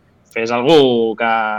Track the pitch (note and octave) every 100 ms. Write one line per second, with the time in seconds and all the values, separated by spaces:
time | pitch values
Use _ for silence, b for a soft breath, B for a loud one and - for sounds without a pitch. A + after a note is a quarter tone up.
0 | _ _ _ A2+ A2+ A#2+ B2+ D#3+ C3+ A#2+
1 | A2+ G#2+ A#2 A2+ G#2+